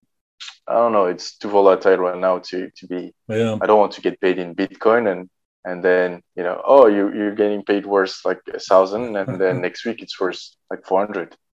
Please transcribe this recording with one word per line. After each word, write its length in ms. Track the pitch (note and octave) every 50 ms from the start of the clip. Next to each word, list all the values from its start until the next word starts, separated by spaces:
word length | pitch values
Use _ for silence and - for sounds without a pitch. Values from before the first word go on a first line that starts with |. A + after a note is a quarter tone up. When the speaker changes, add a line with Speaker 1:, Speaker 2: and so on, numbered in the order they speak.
| _ _ _ _ _ _ _ - - - - _ -
Speaker 1:
I 80 | - A#2+
don't 180 | A#2 A#2 A#2
know? 140 | A2 G2+ F#2
It's 320 | F2+ F2+ - - - - -
too 100 | - G2+
volatile 480 | G2+ G2+ G2 F#2+ F#2 F#2 - G2 F#2
right 220 | F#2 F2+ F2+ F2+ F2+
now 200 | F#2 F#2 F2+ F2
to, 320 | - - F#2 F#2 F#2+ - _
to 100 | - F#2
be. 280 | F2+ F2+ F2+ F2 F2 - _ _ -
Speaker 2:
Yeah. 300 | A2 A2+ A#2 A2+ A2 G2+
Speaker 1:
I 60 | F#2+
don't 120 | G2+ G#2+ G#2+
want 140 | G2+ F#2+
to 80 | - -
get 180 | - F2+ - -
paid 180 | G2 F#2 F2+ F#2
in 160 | F2 E2+ E2+
Bitcoin 560 | G2 F#2+ - G2 - - A2 A2+ A#2+ A2+ G2+
and, 200 | F2+ F2+ F#2 - _ _ _ _ _ _ -
and 180 | F#2 F2+ F2+
then, 400 | F#2 F#2 F2+ F2+ F2+ F2+ F2 F2+ _ _ -
you 80 | F#2 F2
know, 180 | F2+ F#2+ - -
"Oh, 220 | - C3+ C#3 B2+
you, 260 | G#2+ G#2 G2+ G2 G2+
you're 220 | - A2 G#2 G#2 G#2
getting 280 | G#2+ G#2 G#2 G#2 G2+
paid 220 | - - G2+ G2+ G2
worth, 360 | G2+ G2+ G2 F#2+ F#2+ - - -
like, 160 | F#2 F#2 - - -
a 60 | - F2
thousand, 580 | - - G2 F#2+ F#2+ F#2+ G2+ A2+ B2 A#2 G#2
and 240 | G2 F#2+ - F#2 F#2
then 200 | F#2+ F#2 F2+ F2+
Speaker 2:
<laughs> 60 | F2+
Speaker 1:
next 180 | F2+ - - -
week 160 | A#2 A2 -
it's 160 | G2 - - -
worth, 220 | F#2+ F2+ - - - - _ _ _ -
like, 160 | F#2+ - -
four 180 | - F#2 F#2+ G#2
hundred." 320 | G#2+ G2+ F#2 E2 - - _ _ _ _